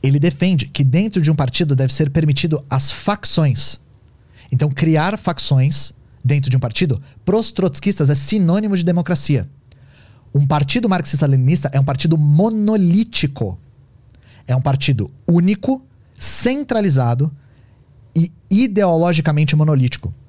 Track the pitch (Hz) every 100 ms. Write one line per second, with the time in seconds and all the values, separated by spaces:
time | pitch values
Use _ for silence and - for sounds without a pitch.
0 | 135 143 165 - 180 170 - - 135 147
1 | 214 196 156 156 131 - 165 135 131 -
2 | 151 147 160 139 170 151 - 135 135 -
3 | - 202 - - 151 135 - - _ _
4 | _ _ _ - - 131 147 135 160 160
5 | 170 214 - 170 - 135 131 139 - -
6 | - - - 143 131 127 123 - 180 -
7 | - - - 208 220 - 185 139 202 196
8 | 143 143 - 208 175 185 214 196 170 175
9 | 175 139 - 143 92 - _ - - -
10 | - - - 143 143 151 139 240 226 185
11 | - 139 147 135 127 170 139 139 139 139
12 | 165 160 147 147 214 220 208 214 180 185
13 | 226 - 143 139 107 90 - _ - _
14 | - - - - - 127 139 135 - 120
15 | 101 - - 170 180 202 - 262 - _
16 | _ - - - 240 277 294 226 202 135
17 | 120 120 151 - - _ - _ _ -
18 | - 165 170 - _ 196 254 196 190 165
19 | 175 160 156 147 151 151 156 147 127 -
20 | - -